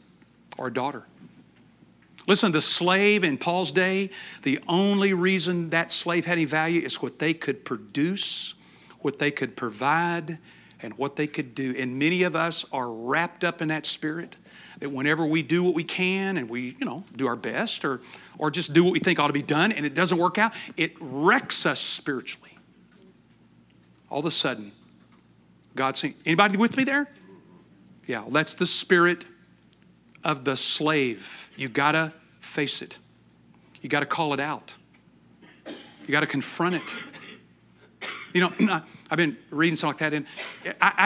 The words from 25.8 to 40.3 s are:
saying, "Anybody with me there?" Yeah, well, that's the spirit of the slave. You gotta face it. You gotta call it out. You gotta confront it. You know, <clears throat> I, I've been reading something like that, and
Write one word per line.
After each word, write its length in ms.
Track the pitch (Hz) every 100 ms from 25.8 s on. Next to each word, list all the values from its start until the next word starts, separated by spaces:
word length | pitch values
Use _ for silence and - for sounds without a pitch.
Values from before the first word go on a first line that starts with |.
| 131 131
saying, 180 | 143 -
"Anybody 320 | - 170 202 190
with 200 | 233 262
me 80 |
there?" 240 | 262 277 285 - - - - - - - - - -
Yeah, 140 | 117
well, 100 | 113
that's 240 | 143 151
the 120 | - 180
spirit 600 | - - 180 175 170 - - - - _ - _ _ _ -
of 220 | - 143
the 120 | 131 131
slave. 920 | - - 151 151 127 101 - - - -
You 120 | 135
gotta 460 | 127 143 160 160 - - _
face 400 | - - 139 -
it. 180 | - - - _ _ _ _ - _ -
You 60 | 135
gotta 180 | 147 160
call 260 | - 151
it 80 | 139
out. 340 | 147 135 - - _ - _ _ _ - - - -
You 460 | - - - -
gotta 140 | 147 147
confront 500 | 139 - - 175 165
it. 60 | - - - - - - - _ _ _ - _ - - -
You 100 | 180
know, 100 | 180 -
<clears throat> 40 |
I, 220 | 208 165 - - -
I've 60 | 156
been 200 | 160 - -
reading 260 | 151 170 156
something 180 | 160
like 160 | - 156
that, 40 |
and 120 | 151 139